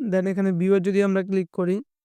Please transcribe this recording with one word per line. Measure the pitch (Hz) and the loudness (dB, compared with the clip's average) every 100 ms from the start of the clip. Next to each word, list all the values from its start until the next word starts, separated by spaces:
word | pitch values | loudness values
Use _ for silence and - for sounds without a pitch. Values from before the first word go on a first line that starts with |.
| 233 | -2
Then | 185 185 | -2 0
এখানে | 190 196 175 | 0 0 0
ভিউয়ে | 185 196 185 | 2 2 2
যদি | 196 202 | 2 2
আমরা | 196 190 | 0 -2
ক্লিক | 190 180 - | -2 -4 -2
করি | 180 196 277 _ | -2 -2 -6 _